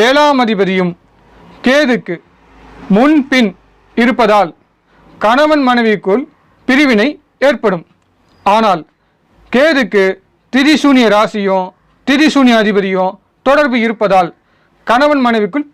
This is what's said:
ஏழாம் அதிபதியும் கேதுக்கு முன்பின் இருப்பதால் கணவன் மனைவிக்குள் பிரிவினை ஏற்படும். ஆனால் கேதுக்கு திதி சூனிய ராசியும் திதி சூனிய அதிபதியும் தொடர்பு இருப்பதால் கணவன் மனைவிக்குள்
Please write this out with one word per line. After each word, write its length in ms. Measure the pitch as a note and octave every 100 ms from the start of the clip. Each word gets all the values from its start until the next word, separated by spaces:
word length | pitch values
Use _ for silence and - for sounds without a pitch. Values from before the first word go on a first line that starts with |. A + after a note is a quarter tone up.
ஏழாம் 360 | A3+ C#4+ D4 C4+
அதிபதியும் 480 | A#3 G3 F#3+ F#3+ F3+ E3+ _ _ _ - - - B3
கேதுக்கு 480 | C#4 D4 A3+ F3+ E3 _ _ _ - - - -
முன்பின் 560 | G3 C#4 D#4 C4 B3+ G#3+ - _ _ _ -
இருப்பதால் 480 | A#3 - G#3+ G#3 F3 - _ _ _ _ _ -
கணவன் 380 | G#3 B3 D4+ D4+ B3+
மனைவிக்குள் 540 | A#3+ A3+ G3+ F#3+ A3 D4 _ _ _ -
பிரிவினை 400 | C4+ D4 G#3+ B3 - _ - C4+
ஏற்படும். 360 | A#3 G#3+ F3+ - _ _ _ _ _ -
ஆனால் 280 | A3 A3 E3+ - _ _ _ _ _ _
கேதுக்கு 480 | A#3+ D4+ C#4+ G#3 G3+ F#3+ F#3 _ _ _
திதி 220 | B3+ C#4 D4
சூனிய 240 | C#4+ C4 A3+
ராசியும் 520 | G#3 G#3+ G#3+ G3 F#3+ F#3 - _ _ -
திதி 200 | C4+ D#4
சூனிய 220 | C#4+ B3+ A3+
அதிபதியும் 500 | G#3+ G3+ F#3+ F#3 F#3 G3+ _ _ -
தொடர்பு 300 | D4 C#4+ A#3+ A3+
இருப்பதால் 440 | - G3+ F#3 E3+ - _ _ _ _ -
கணவன் 320 | A#3+ D4 D4 A#3+
மனைவிக்குள் 420 | A3+ G#3 D4 D4